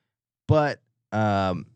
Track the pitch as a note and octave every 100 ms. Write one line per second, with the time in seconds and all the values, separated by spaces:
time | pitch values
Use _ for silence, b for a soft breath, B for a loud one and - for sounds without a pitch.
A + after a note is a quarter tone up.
0 | _ _ _ _ - D#3 D3 - _ _
1 | - G#2+ G#2+ G2 F#2+ E2+ -